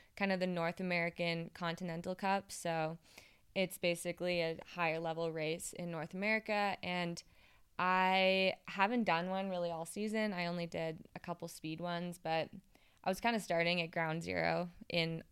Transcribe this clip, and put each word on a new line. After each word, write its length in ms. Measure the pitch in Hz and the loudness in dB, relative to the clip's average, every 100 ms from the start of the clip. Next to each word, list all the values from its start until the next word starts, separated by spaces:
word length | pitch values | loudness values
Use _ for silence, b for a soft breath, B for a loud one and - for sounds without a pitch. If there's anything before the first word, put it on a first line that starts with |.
| B - | B -2
kind 160 | 196 | 0
of 80 | 190 | 2
the 60 | 180 | 0
North 340 | 175 165 - | 0 0 -2
American 720 | 185 175 170 - 170 170 165 | 0 0 0 0 0 0 -4
Continental 600 | - 170 170 180 165 175 | -4 -4 -2 -4 -4 -4
Cup. 360 | 185 196 196 - | -2 0 0 -2
So 460 | - 170 165 156 165 B B B B - | -6 -2 0 0 -4 B B B B -6
it's 220 | - 185 - | -2 -2 0
basically 640 | 180 175 175 175 180 175 | 0 0 -2 -2 0 2
a 160 | 165 160 - | 0 -2 -8
higher 240 | 175 165 160 | -2 0 0
level 320 | 165 160 165 | -2 -2 -2
race 440 | 160 151 170 - - | 0 -2 -2 -6 -8
in 120 | 175 | -6
North 240 | 165 156 | -6 -6
America. 640 | 185 208 220 214 208 202 - | -2 0 0 0 0 0 -2
And 400 | 180 180 175 170 b b b b - - | -2 -2 -2 -4 b b b b -12 0
I 760 | 180 185 185 190 190 190 190 - | 2 4 6 6 6 6 4 2
haven't 400 | - 196 196 240 | -4 2 2 4
done 240 | 202 165 180 | 4 2 2
one 220 | 190 196 | -2 -2
really 200 | 180 175 | -2 -2
all 140 | 165 | -2
season. 480 | 165 - 214 220 214 | -6 -4 -2 0 0
I 140 | 180 175 | 0 -2
only 200 | 175 170 | -2 -2
did 380 | 170 160 160 - | -2 -4 -4 -12
a 60 | - | -12
couple 260 | - 170 170 | -8 -8 -8
speed 340 | - 160 160 | -8 -8 -4
ones, 360 | 175 170 175 170 | -4 -4 -4 -6
but 260 | 160 160 - - - b b b - | 0 0 0 -6 -20 b b b -2
I 20 | |
was 120 | 190 | 0
kinda 180 | 233 233 | 2 2
starting 400 | - 170 170 175 | 2 2 4 2
at 120 | 165 | 0
ground 300 | 175 165 165 | 0 0 -2
zero 460 | 170 180 165 165 175 - - | -2 0 2 2 -2 -8 -2
in 340 | 170 165 160 - | 0 0 -2 -4